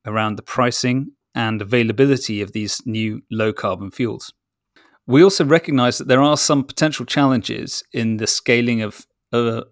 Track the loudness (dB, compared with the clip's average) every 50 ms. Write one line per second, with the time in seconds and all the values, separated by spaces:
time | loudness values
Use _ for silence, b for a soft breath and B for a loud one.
0 | -10 -6 -2 -2 -2 -2 -4 -8 -10 -6 -2 0 0 0 0 0 0 0 0 0
1 | -2 -6 -12 _ _ _ -6 -4 -2 -2 -2 -4 -4 0 2 2 2 2 4 4
2 | 4 4 4 0 -2 -6 -6 -6 -6 -6 -6 -6 -6 -6 -6 -8 -6 -6 -4 -4
3 | -4 -4 -6 -8 -10 -8 -4 -2 -2 -2 -2 -4 -4 -4 -4 -6 -8 -10 -6 -4
4 | -4 -4 -4 -8 -12 -16 -18 _ _ _ _ _ _ _ b b b b b b
5 | b 4 6 8 8 8 6 4 2 4 2 2 2 2 0 2 2 2 0 -2
6 | 0 2 4 4 4 4 2 2 2 2 2 0 0 -2 -2 -2 -2 -2 -2 -4
7 | -8 -4 0 0 2 2 2 0 -2 -4 -8 -8 -8 -8 -10 -10 -10 _ -6 -4
8 | -2 -2 -2 -2 -2 -2 -2 -2 0 0 2 2 2 0 0 -2 -4 -6 -8 -12
9 | -16 _ _ _ _ -4 -2 0 0 0 -2 -4 -6 _